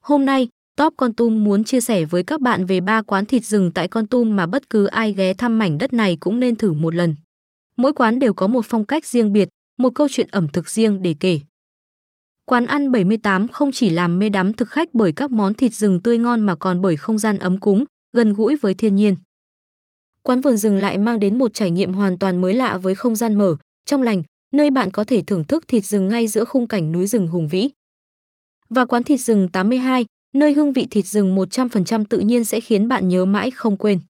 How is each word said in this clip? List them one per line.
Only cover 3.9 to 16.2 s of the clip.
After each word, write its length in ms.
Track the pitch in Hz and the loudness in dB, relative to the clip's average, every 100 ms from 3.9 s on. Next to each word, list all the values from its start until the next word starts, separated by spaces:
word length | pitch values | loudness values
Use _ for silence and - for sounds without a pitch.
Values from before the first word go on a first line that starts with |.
| 226 214 | -4 -2
Tum 300 | 247 226 202 | 0 2 0
mà 100 | 170 | 0
bất 240 | 240 - | -2 -2
cứ 160 | 220 196 | 0 0
ai 260 | - 220 | 0 -2
ghé 220 | 196 190 | 0 -2
thăm 240 | 190 240 226 | 0 -2 0
mảnh 200 | 202 151 | 0 -2
đất 140 | 262 | -2
này 240 | 247 208 170 | 0 0 0
cũng 200 | - 226 | -2 0
nên 160 | 247 226 | 0 0
thử 160 | 214 | 0
một 220 | 151 165 | 0 -2
lần. 200 | 170 175 151 _ _ _ _ _ - | 0 -2 -2 _ _ _ _ _ -2
Mỗi 160 | 254 | 0
quán 260 | 294 233 240 | 2 0 2
đều 160 | 254 | 0
có 120 | 190 190 | 0 0
một 200 | 254 220 | 0 0
phong 160 | 233 | -4
cách 220 | 208 294 - | -2 -4 -2
riêng 260 | 240 220 | 0 2
biệt, 160 | 202 185 _ _ _ | 2 0 _ _ _
một 120 | 254 | -2
câu 140 | 247 294 | 2 0
chuyện 180 | - - | 0 -2
ẩm 180 | 202 160 | -2 -2
thực 220 | 180 160 | -4 -6
riêng 320 | - 220 202 | 0 0 2
để 120 | 180 156 | -2 -2
kể. 200 | 185 160 - _ _ _ _ _ _ _ _ _ | 0 -2 -4 _ _ _ _ _ _ _ _ _
Quán 220 | - 247 240 | -2 0 0
ăn 260 | 294 277 | -2 0
bảy 120 | 247 | 2
mươi 120 | 185 220 | 2 0
tám 320 | 208 190 226 | 0 0 -2
không 240 | - 294 | -2 -2
chỉ 180 | 262 220 | 0 0
làm 280 | 165 175 175 | 2 0 0
mê 100 | 214 | 0
đắm 240 | 196 185 | 0 -2
thực 160 | 220 233 | -2 -4
khách 260 | - 330 | -2 -2
bởi 180 | 226 202 | 2 0
các 180 | 151 277 | 0 -2
món 240 | 233 196 | 0 0
thịt 200 | 214 254 | 0 -2
rừng 260 | - 208 180 | 0 0 2
tươi 180 | 233 | 2
ngon 220 | 233 | 0